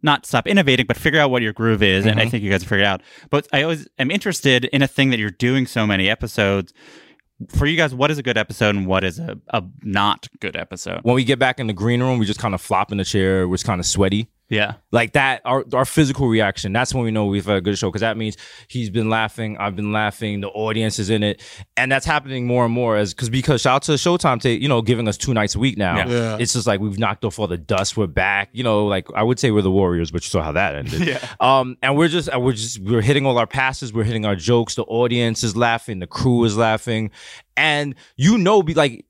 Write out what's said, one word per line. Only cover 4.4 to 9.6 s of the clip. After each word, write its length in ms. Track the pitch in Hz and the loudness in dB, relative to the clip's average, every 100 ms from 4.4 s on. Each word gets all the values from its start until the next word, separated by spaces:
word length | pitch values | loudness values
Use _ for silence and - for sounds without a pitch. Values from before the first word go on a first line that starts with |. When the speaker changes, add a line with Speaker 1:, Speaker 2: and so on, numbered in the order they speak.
| 139 123 123 | 2 2 2
Speaker 1:
in 160 | 139 | 0
a 60 | 135 | 0
thing 220 | - 135 | 2 0
that 100 | 120 | 2
you're 100 | 104 | -2
doing 380 | 90 123 135 127 | -2 0 2 0
so 180 | 120 107 | 0 0
many 240 | 98 95 | 2 2
episodes. 640 | 113 113 - 101 98 87 _ - - _ _ _ _ - | 0 -4 0 2 2 -2 _ -20 -20 _ _ _ _ -8
For 160 | - 143 | -2 0
you 100 | 165 | 2
guys, 180 | 156 | 0
what 180 | 127 147 | 2 0
is 60 | 151 | 0
a 60 | |
good 140 | 123 113 | 0 -2
episode 380 | 107 - 107 101 | -2 0 0 2
and 120 | 92 | 0
what 160 | 95 | 0
is 160 | 95 87 | 0 -4
a, 180 | 165 98 _ | -10 -12 _
a 120 | 117 | -4